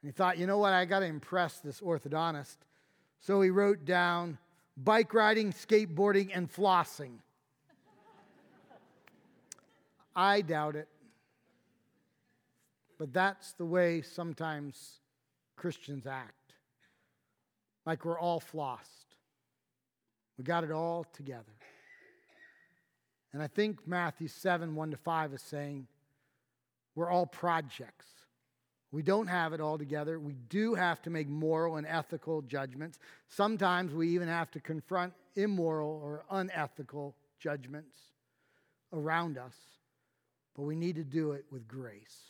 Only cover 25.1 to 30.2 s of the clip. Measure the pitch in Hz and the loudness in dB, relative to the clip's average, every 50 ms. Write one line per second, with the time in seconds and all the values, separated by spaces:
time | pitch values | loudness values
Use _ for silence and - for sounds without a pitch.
25.1 | 165 160 156 151 139 131 - - - 147 143 143 143 139 135 120 _ _ _ _ | -2 -2 -2 -2 -6 -10 -12 -10 -8 -8 -8 -8 -8 -10 -12 -14 _ _ _ _
26.1 | _ _ _ _ _ _ _ _ _ _ _ _ _ _ _ _ _ - 165 175 | _ _ _ _ _ _ _ _ _ _ _ _ _ _ _ _ _ -4 -2 2
27.1 | 180 180 180 - - - - 175 170 165 156 135 - - 127 113 - _ - _ | 4 2 2 2 -2 -4 0 2 2 2 0 -4 -10 -14 -16 -16 -18 _ -20 _
28.1 | _ _ - _ _ _ _ _ _ _ _ _ _ _ _ _ - 147 156 143 | _ _ -20 _ _ _ _ _ _ _ _ _ _ _ _ _ -8 -4 2 2
29.1 | 190 208 226 185 180 180 170 160 156 160 156 151 151 156 151 139 147 151 147 147 | 2 2 2 0 0 0 0 0 -2 -2 -2 -2 -2 -2 -4 -4 -4 -4 -2 -4
30.1 | 165 165 | -4 -6